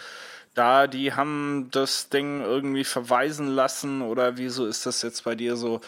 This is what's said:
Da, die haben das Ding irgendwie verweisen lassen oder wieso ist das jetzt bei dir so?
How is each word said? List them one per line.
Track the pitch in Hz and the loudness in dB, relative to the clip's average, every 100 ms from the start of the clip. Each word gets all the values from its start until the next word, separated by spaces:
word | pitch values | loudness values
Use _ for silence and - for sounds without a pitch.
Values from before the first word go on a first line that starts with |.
| - - - - - | -18 -16 -16 -18 -8
Da, | - 120 135 139 | 2 6 8 6
die | 131 139 | 2 -2
haben | 139 147 147 143 143 127 | 0 -2 -2 -2 -4 -2
das | 135 135 - - | 0 0 -2 0
Ding | 139 143 143 | -2 -2 -4
irgendwie | 107 131 139 135 | 0 0 0 -2
verweisen | 135 131 120 123 143 147 143 | -2 -4 2 2 2 -2 -2
lassen | 135 135 - 143 135 | 2 2 0 -6 -4
oder | 120 120 123 123 | -2 2 2 0
wieso | 127 123 110 | -6 -2 -2
ist | - 131 | -2 -4
das | 120 | -4
jetzt | 117 - | -4 -6
bei | 117 113 | -6 -2
dir | 120 120 | -2 -2
so? | 120 117 | -2 -4